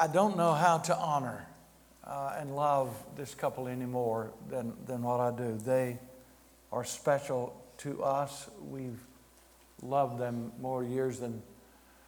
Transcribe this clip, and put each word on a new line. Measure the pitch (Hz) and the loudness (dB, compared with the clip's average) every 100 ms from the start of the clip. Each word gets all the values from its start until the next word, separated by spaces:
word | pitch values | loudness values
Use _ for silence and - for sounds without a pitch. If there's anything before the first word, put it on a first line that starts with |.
I | 160 | 4
don't | 160 208 185 | 6 4 6
know | 170 | 4
how | 151 175 160 | 6 6 6
to | 160 175 | 4 2
honor, | 165 147 123 107 - - - - - - | 2 0 0 -6 -12 -18 -20 -20 -20 -20
uh, | - 139 139 - | -10 -6 -4 -6
and | 143 139 | -6 0
love | 147 139 131 107 - | 4 4 2 -2 -12
this | - 135 | -12 -10
couple | - 147 - 127 | -2 -2 -2 -4
any | 127 | -4
more | 123 123 120 113 110 - - | -2 0 2 0 -2 -8 -8
than, | 131 117 - 95 | -6 -4 -6 -6
than | 127 | -2
what | 120 123 | 2 2
I | 123 | 2
do. | 117 120 110 | 0 -2 -2
They | 110 127 127 120 - - - - - - - | 2 2 2 -4 -10 -20 -20 -20 -20 -20 -8
are | 113 | -6
special | 120 - - 139 - 131 123 - - - | -4 -2 2 2 2 -2 -2 -8 -18 -12
to | 143 139 | -8 -2
us. | 135 135 143 - - - 147 | 0 0 -2 -6 -14 -14 -10
We've | 135 127 117 - - - - - - - - | -8 -8 -10 -14 -20 -20 -20 -20 -20 -20 -14
loved | 123 139 143 123 | 0 2 2 0
them | 123 120 117 - | -2 -2 -6 -6
more | 131 131 | -4 -2
years | 123 127 131 113 | -2 0 0 -2
than | 120 113 - - - - - - | -6 -8 -10 -20 -20 -20 -20 -20